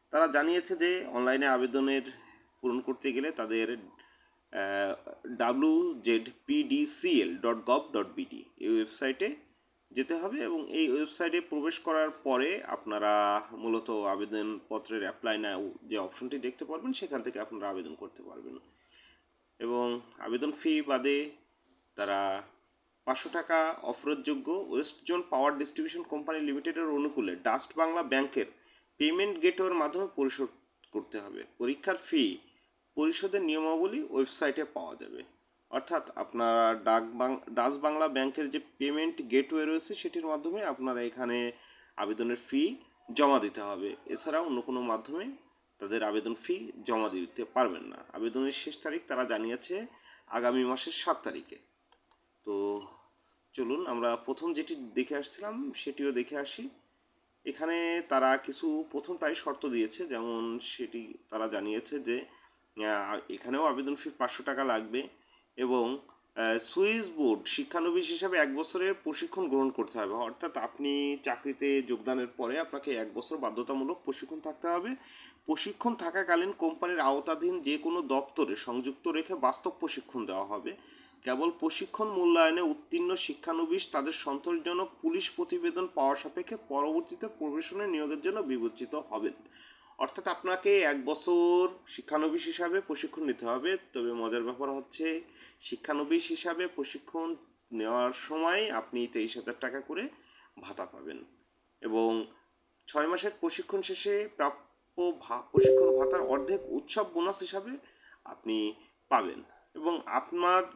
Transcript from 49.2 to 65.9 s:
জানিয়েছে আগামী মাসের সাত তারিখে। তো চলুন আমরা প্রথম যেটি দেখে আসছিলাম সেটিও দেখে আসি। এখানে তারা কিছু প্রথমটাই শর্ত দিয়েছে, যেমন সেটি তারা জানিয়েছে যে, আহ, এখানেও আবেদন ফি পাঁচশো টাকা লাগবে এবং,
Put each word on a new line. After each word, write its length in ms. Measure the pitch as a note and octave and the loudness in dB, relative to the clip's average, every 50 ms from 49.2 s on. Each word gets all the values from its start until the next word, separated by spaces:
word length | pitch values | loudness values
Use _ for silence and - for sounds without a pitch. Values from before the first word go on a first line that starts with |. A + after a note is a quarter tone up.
| B2+ | 0
জানিয়েছে 600 | G#2+ A#2 G#2+ A2 A2+ A#2+ A#2+ - - F3+ G3 A3+ B3 - - _ - - - _ - | 0 0 -2 -2 -2 -4 -6 -6 -6 -6 -6 -6 -8 -14 -20 _ -20 -20 -20 _ -4
আগামী 360 | - A#2+ A#2+ B2 B2 C3 B2+ | -2 2 2 4 4 4 4
মাসের 280 | B2 B2+ C3 - E3 - | 2 0 -2 -2 -4 -4
সাত 260 | - - - E3+ - - | -4 0 0 0 0 -2
তারিখে। 320 | - - - - - - - _ _ _ _ _ _ _ _ _ _ _ _ _ _ _ _ _ | -6 -8 -8 -12 -12 -18 -20 _ _ _ _ _ _ _ _ _ _ _ _ _ _ _ _ _
তো 360 | G#2+ G2+ G2 G2+ G2+ G2+ G2+ G2 - - - _ _ _ _ _ _ _ _ _ _ _ | -4 -2 -2 0 -2 -2 -4 -6 -10 -18 -20 _ _ _ _ _ _ _ _ _ _ _
চলুন 340 | - B2 A#2 C3+ D#3+ F3+ D#3 | -4 -2 -2 -2 -2 -2 -2
আমরা 280 | B2 A#2+ A#2+ A#2+ A#2 | -2 0 2 2 0
প্রথম 380 | - - - C3 - D#3 E3+ E3 | 0 -2 -6 -6 -4 -2 -2 -2
যেটি 220 | D3 D#3 - E3 | -2 -4 -4 -6
দেখে 400 | C#3+ B2+ A2+ G2+ B2+ C3 C3+ D3 | -8 -8 -4 -2 -2 0 0 0
আসছিলাম 560 | C#3+ C#3+ - - - G3+ G#3 G#3+ A#3+ - C#3 - | -4 -4 -4 -8 -8 -8 -6 -6 -6 -6 -6 -6
সেটিও 360 | - - C#3+ C3+ - C#3 C#3+ | -6 -8 -6 -4 -2 0 0
দেখে 260 | C3 A#2+ A#2+ - D3 C#3+ | 0 0 -2 -2 -4 -6
আসি। 320 | C#3+ C#3 - - A#3 C4+ - - _ _ _ _ _ _ _ _ _ _ _ _ _ | -6 -6 -8 -10 -10 -12 -12 -16 _ _ _ _ _ _ _ _ _ _ _ _ _
এখানে 560 | C3+ C3+ - D#3+ E3 E3 E3+ E3+ E3 E3+ E3+ E3+ - | -10 -6 -4 -2 -2 0 0 0 0 0 -2 -2 2
তারা 280 | C#3+ C3+ C3 C3 C3+ C3+ | 4 4 6 6 4 4
কিছু 480 | - - C3+ - - D#3+ D3+ D#3 D#3+ - | 0 -6 -8 -4 -2 -2 -2 -2 -4 -4
প্রথমটাই 440 | - D3 C#3+ - F3+ E3+ E3 D3+ E3 | -6 -8 -6 -6 -6 -2 -2 -2 -2
শর্ত 300 | - - D3+ C3+ - - | -2 -4 -6 -6 -4 -4
দিয়েছে, 420 | C#3+ B2 A#2 A2 G#2+ - - F3+ D#3+ | -2 2 2 0 0 0 -8 -6 -6
যেমন 520 | C3 A2+ A2+ A#2 A#2 A2+ A2+ A2+ A#2 A#2+ | -4 -4 -4 -4 -4 -2 -2 -4 -4 -6
সেটি 540 | A#2 - - - B2+ G#2+ - A#2+ A2+ G#2+ - - - _ | -6 -8 -8 -6 -8 -6 -6 -10 -10 -10 -14 -18 -16 _
তারা 180 | G#2+ A2 A2 A2 | -4 -4 -4 -2
জানিয়েছে 520 | G#2 G2+ G2+ G#2 G#2+ A2+ - - D3 C#3+ | -2 -2 -2 -2 -2 -4 -4 -4 -6 -4
যে, 260 | C3 A#2 A#2 B2+ - - - - - - _ _ _ _ _ G#2+ G#2+ | -2 -2 -2 -2 -4 -8 -18 -20 -20 -20 _ _ _ _ _ -4 -2
আহ, 340 | G#2+ G#2+ G2+ G2 G2 G#2+ - - - | 0 0 0 0 -2 -4 -6 -6 -8
এখানেও 340 | - F#2+ - A#2+ B2+ C#3+ D#3+ | -10 -8 -6 -4 -2 2 2
আবেদন 320 | D#3 C3 C3 C3+ C#3 C#3+ | 2 2 0 -2 -4 -4
ফি 140 | C#3 - D#3 | -6 -6 -12
পাঁচশো 340 | - - B2+ A#2+ - - B2+ | -4 -2 -2 -2 -2 -4 -4
টাকা 200 | C#3+ C3+ C3 C3+ | -4 -2 0 2
লাগবে 440 | C3 A#2+ A2 A2 A2 A2+ B2+ C#3 - - _ _ _ _ _ _ _ _ | 2 2 0 0 -2 -4 -4 -4 -4 -12 _ _ _ _ _ _ _ _
এবং, 440 | - C3 B2 B2+ B2 A#2 A#2 | -2 0 2 4 4 4 2